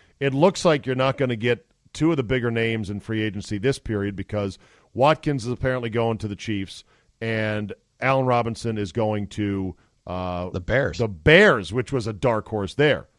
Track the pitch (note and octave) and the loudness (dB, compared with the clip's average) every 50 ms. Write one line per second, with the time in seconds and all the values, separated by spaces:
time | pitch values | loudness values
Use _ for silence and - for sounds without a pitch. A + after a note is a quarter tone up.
0 | _ _ _ - C#3 C#3 C3 C3+ D#3 G3 F#3+ - - F3+ D#3 C#3+ G2 C3 B2+ B2+ | _ _ _ -4 -2 -2 2 4 4 4 4 4 2 2 2 2 2 -2 -2 0
1 | C3 C3+ C3 - C#3 B2 A#2+ A2 G#2 A#2+ A#2+ - - _ _ _ _ _ - - | 2 0 2 0 0 -2 -2 0 0 0 0 -2 -4 _ _ _ _ _ -4 0
2 | D3 D#3+ E3+ C#3+ B2+ G2 C3 C3 A#2 A#2+ A#2 A2+ A2+ A2+ A2+ A2 A2 F2 G#2 G2+ | 0 2 2 2 0 0 0 0 0 0 0 0 0 0 -2 -2 -4 -4 -6 -8
3 | - - A2+ A2 A2 A2 F#2 G#2 F#2 - G#2+ G#2 F#2+ C3+ C3+ - - - A2+ G2+ | -6 -4 -4 -2 -2 -2 -4 -6 -8 -6 -4 -2 0 0 -2 -2 -4 -4 -4 -2
4 | G2 G2+ G2+ F#2+ F#2+ - - G#2 G2+ G2 F#2+ - _ _ _ _ _ _ - G#2 | -2 -2 -4 -6 -8 -6 -4 -4 -4 -4 -6 -10 _ _ _ _ _ _ -2 2
5 | B2+ D3 D#3 - - D3+ D3 C3+ G#2+ A#2+ B2 - - C3 C3 B2+ A#2+ A#2 G#2+ A#2 | 4 4 2 2 0 -2 -2 -2 -2 -6 -6 -4 -2 -2 -2 -2 -4 -4 -2 0
6 | A#2 A#2 A2+ G2+ - G#2+ G2+ F#2 - - G#2+ G2+ G2 F#2 - - - _ _ _ | 0 0 0 -2 -4 -6 -8 -6 -6 -4 -4 -4 -4 -8 -12 -16 -20 _ _ _
7 | _ _ _ - A#2 A2+ A2+ A2 A2 G#2+ G#2+ G#2+ G#2+ G2 - - _ _ _ - | _ _ _ -8 -6 -4 -2 -2 -2 -2 -2 -4 -4 -6 -8 -12 _ _ _ -4
8 | A#2+ B2+ C3+ C3+ C3 B2+ B2 A#2+ A#2 A#2 A2+ - - A#2 A2 G#2+ G#2 F2+ - A#2+ | 0 0 2 2 2 2 2 2 2 0 -4 -6 -4 -4 -4 -2 -4 -4 -2 -2
9 | A2 G#2+ G#2+ G#2 G#2 G2 - - G#2 G2+ G2+ G2 F#2+ F#2 F2 _ _ _ _ _ | 0 0 0 -2 -4 -6 -4 -2 -2 0 0 -2 -2 -4 -6 _ _ _ _ _
10 | - - F2+ F2+ F#2 F2+ F2+ F2 F2+ F#2 - F#2 F2 - A2 C3 C#3 G#2 E2 - | -12 -8 -6 -6 -4 -4 -4 -6 -6 -6 -6 -8 -4 0 0 0 0 0 -2 -2
11 | A#2+ A2 G2 D#2+ D2+ - D#3 F3+ G#3 G#3 D3+ A#2 F#2+ E2+ F#2+ B2+ B2 - C#3 C3 | -4 -4 -4 0 6 8 8 10 10 8 6 4 0 -4 -4 -4 -4 -2 -2 -4
12 | G#2+ A2+ A2 F#2+ - B2+ A2+ G#2+ G#2 - - G#2+ G2+ F#2 - - C#3+ D3+ C3 D#2+ | -4 -4 -4 -2 0 2 2 0 -2 -4 -4 -4 -4 -2 0 4 4 4 4 2
13 | - - _ | -2 -8 _